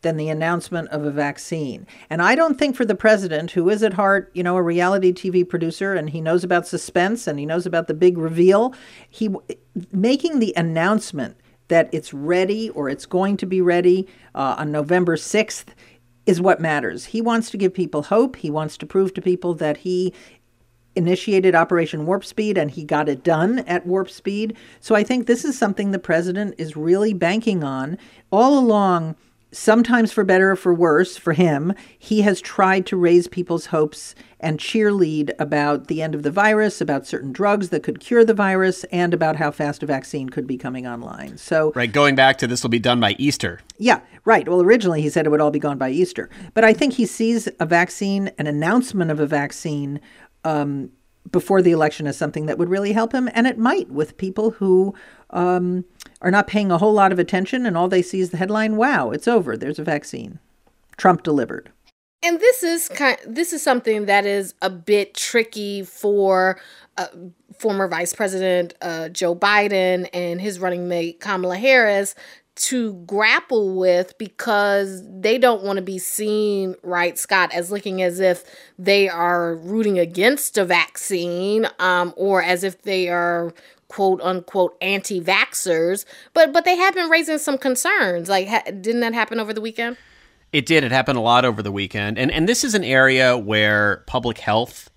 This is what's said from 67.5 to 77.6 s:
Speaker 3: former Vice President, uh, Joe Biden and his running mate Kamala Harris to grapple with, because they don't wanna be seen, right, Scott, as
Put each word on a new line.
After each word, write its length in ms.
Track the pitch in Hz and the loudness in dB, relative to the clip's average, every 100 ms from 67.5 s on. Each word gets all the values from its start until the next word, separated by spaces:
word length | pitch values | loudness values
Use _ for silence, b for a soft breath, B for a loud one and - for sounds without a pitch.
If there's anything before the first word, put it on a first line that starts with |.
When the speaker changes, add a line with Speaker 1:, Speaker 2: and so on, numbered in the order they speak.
| - | -6
Speaker 3:
former 280 | 220 196 190 | -4 -2 -2
Vice 280 | 165 175 | -2 -6
President, 600 | - 196 190 185 180 175 - | -4 -4 -2 0 0 -2 -6
uh, 300 | 175 165 160 | -10 -8 -8
Joe 260 | 180 180 175 | -4 -2 0
Biden 720 | 202 208 202 196 185 185 175 | 2 4 2 2 2 0 -4
and 260 | 180 175 170 | -6 -6 -6
his 180 | 202 180 | -8 -6
running 300 | 185 180 180 | -4 -4 -4
mate 320 | 175 170 - | -4 -4 -8
Kamala 380 | 202 190 180 180 | -6 -4 -4 -2
Harris 560 | 254 262 226 202 202 - B B _ - | 4 4 4 2 -2 -8 B B _ -8
to 360 | - 254 226 185 175 | -4 -4 -4 -8 -6
grapple 680 | 196 214 277 - 233 202 | 0 2 2 0 -2 0
with, 440 | 185 185 175 185 - | 0 2 2 0 -8
because 840 | 214 _ - 208 202 202 196 190 185 | -14 _ -2 0 2 0 -2 -8 -16
they 300 | 185 196 247 | -6 -2 4
don't 240 | 247 220 | 4 2
wanna 180 | 196 196 | -2 -4
be 160 | 185 185 | -4 -8
seen, 800 | - - 214 214 214 202 190 185 | -8 -6 -2 0 0 0 -4 -6
right, 360 | - 175 175 - | -6 -2 -2 -2
Scott, 360 | - 196 175 | 0 2 2
as 160 | 170 | -2